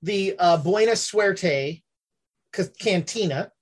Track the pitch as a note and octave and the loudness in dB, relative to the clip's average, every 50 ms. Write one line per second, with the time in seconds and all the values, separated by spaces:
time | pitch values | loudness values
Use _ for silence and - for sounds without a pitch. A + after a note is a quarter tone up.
0 | - D#3+ G#3 G3 F#3+ F#3+ F#3+ - F3+ F3 E3+ E3 C#3+ E3 F#3+ G#3 A3 A3+ A3+ G#3+ | -4 -2 -2 -2 -2 -2 -2 2 4 4 4 4 2 0 2 4 4 2 2 0
1 | - - - G#3 G#3 G3+ F#3 F#3+ - F3 D3 C#3 C3+ C#3+ E3 - _ _ _ _ | -2 -2 0 2 2 2 0 0 0 -2 0 0 -2 -4 -6 -10 _ _ _ _
2 | _ _ _ _ _ _ _ _ _ _ - - F#3 - _ _ - A3 G3 F3 | _ _ _ _ _ _ _ _ _ _ -6 -6 -6 -6 _ _ -2 0 0 0
3 | E3 - - A3+ G#3+ F3 C#3 C3+ F#3 - _ _ | -2 -4 -4 -4 -2 -2 -2 -4 -6 -8 _ _